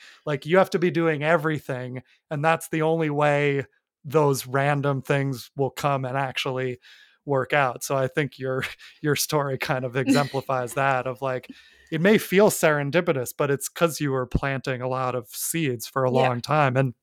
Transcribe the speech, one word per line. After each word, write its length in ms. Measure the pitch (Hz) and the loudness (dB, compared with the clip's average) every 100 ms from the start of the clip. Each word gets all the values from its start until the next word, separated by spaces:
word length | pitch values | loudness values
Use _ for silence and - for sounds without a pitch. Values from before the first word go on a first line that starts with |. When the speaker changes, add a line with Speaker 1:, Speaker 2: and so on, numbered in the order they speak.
| - - - | -20 -12 -6
Speaker 1:
Like, 200 | 143 147 | -6 2
you 120 | 185 | 4
have 120 | 190 | 4
to 80 | 185 | 2
be 100 | 175 | 0
doing 320 | 156 165 147 | 2 0 0
everything, 800 | 151 170 156 147 - 127 127 127 - _ - | 2 2 2 -4 -4 -8 -8 -12 -14 _ -10
and 140 | 147 | -2
that's 240 | 160 165 - | 0 0 -2
the 120 | 160 | -2
only 280 | 156 165 156 | 0 0 0
way 560 | 147 147 143 147 139 - _ _ _ | 2 2 2 2 0 -4 _ _ _
those 420 | 147 156 143 131 127 | -2 2 4 2 0
random 560 | 139 139 147 143 135 | 0 2 2 0 -2
things 480 | - 143 139 120 - 139 | 0 0 0 -4 -8 -4
will 140 | 131 | -4
come 340 | - 147 135 127 | -2 -2 -2 -2
and 100 | 135 | -4
actually 600 | 135 - 143 127 127 120 - - - _ 147 | -4 -4 -4 -4 -4 -8 -14 -20 -20 _ -2
work 260 | 135 123 | -2 2
out. 300 | 147 127 120 | 2 2 -2
So 120 | - 139 | -4 0
I 120 | 131 | 0
think 300 | - 139 - | -2 -4 -4
your, 260 | 131 131 - - | -6 -4 -6 -10
<laughs> 200 | - - | -20 -6
your 140 | 151 143 | -2 0
story 420 | - 151 139 131 | 0 -2 -2 -4
kind 260 | - 131 131 | -4 -4 -4
of 100 | 123 | -2
exemplifies 800 | 127 143 135 135 - 131 123 | 2 2 2 -2 -4 -4 -2
Speaker 2:
<laughs> 0 | |
Speaker 1:
that, 320 | 143 139 127 123 | 0 0 0 -2
of, 140 | 120 | -6
like, 280 | 135 127 - - - _ _ | -4 -6 -8 -18 -20 _ _
it 100 | 160 | 2
may 160 | 185 214 | 4 4
feel 320 | - 180 208 | 4 4 4
serendipitous, 840 | - 165 147 143 165 175 143 120 - | 4 2 2 2 0 0 -2 -4 -2
but 140 | 143 | -2
it's 180 | 135 - | -2 -4
'cause 300 | - 170 139 | -2 -2 0
you 120 | 147 | -2
were 140 | 131 127 | -2 -2
planting 560 | - 139 135 143 123 | -2 -2 -4 -6 -4
a 60 | 127 | -4
lot 260 | 127 127 123 | -2 -2 -4
of 120 | 110 | -8
seeds 560 | - - 165 143 117 - | -8 -6 -2 -2 -4 -6
for 160 | 135 | 0
a 60 | 127 | 2
Speaker 2:
Yeah. 180 | 127 131 | 4 2
Speaker 1:
long 140 | 120 | 0
time 340 | 123 151 135 123 | 0 2 2 2
and 180 | 135 - | 0 -4